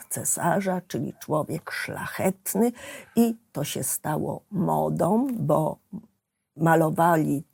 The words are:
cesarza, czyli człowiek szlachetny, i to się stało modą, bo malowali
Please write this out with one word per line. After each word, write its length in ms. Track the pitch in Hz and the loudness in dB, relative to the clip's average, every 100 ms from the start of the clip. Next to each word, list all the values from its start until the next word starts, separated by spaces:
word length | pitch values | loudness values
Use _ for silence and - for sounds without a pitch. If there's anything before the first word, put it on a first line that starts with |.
| - | -12
cesarza, 720 | 160 151 - 170 170 190 180 - | -6 -4 -2 0 0 0 -4 -4
czyli 260 | 117 135 - | -6 -6 -8
człowiek 520 | - 156 - 160 - | -4 -4 -2 -6 -8
szlachetny, 1000 | - - 151 143 - 190 190 - 196 240 240 - - - 226 | -8 -8 -8 -8 -2 -2 -2 -4 2 0 0 -14 -16 -2 2
i 200 | 233 226 _ | 2 2 _
to 120 | 139 | -8
się 200 | 147 - | -6 -4
stało 580 | - - 151 151 156 156 - | -4 -4 -4 -4 -4 -6 -6
modą, 760 | 196 160 156 156 156 170 226 277 233 | -2 0 2 0 2 2 2 0 -2
bo 380 | 147 151 151 - _ - - _ _ _ _ 143 | 2 2 2 -4 _ -16 -16 _ _ _ _ 0
malowali 880 | 165 165 156 156 170 165 151 143 - | 4 6 4 4 4 4 2 -2 -4